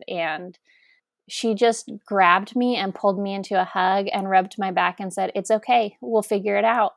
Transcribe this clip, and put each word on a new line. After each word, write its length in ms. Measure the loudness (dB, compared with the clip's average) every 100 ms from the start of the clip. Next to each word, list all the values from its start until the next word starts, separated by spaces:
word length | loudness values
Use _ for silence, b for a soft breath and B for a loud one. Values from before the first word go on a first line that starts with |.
| -10
And 500 | -6 -6 -6 -10 -16 b b b b b _ -14
she 260 | -4 -2
just 360 | 2 2 0 -6 -14
grabbed 520 | -4 4 6 4 2 -2
me 200 | 0 0
and 180 | -4
pulled 260 | -2 0 0
me 140 | -2
into 260 | -6 -2 -2
a 40 |
hug 420 | 0 0 2 2 0
and 180 | -2 2
rubbed 260 | 2 2 -2
my 120 | -4
back 300 | 0 0 -2
and 120 | -8
said, 200 | -4 -4
"It's 160 | -2 0
okay. 460 | 0 2 0 0 -6
We'll 220 | -2 0
figure 340 | 0 -2 0 2
it 80 |
out. 300 | 2 2 0